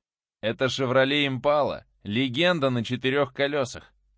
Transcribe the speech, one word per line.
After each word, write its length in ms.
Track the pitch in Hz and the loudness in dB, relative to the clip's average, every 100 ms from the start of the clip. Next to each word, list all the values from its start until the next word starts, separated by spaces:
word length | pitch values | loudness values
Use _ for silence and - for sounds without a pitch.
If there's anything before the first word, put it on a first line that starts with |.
| _ _ _ _ | _ _ _ _
Это 280 | 107 101 131 | -6 -2 -2
«Шевроле 580 | 127 131 127 131 147 143 | 0 2 2 4 2 0
Импала», 580 | 127 147 147 120 73 - _ | 0 2 2 0 -4 -12 _
легенда 640 | 101 110 135 120 180 170 135 | -4 -2 0 2 2 2 0
на 140 | 123 | 0
четырех 500 | 110 123 131 139 135 | -2 -2 0 0 0
колесах. 580 | - 143 147 123 82 - _ _ | -2 -2 -2 -4 -6 -16 _ _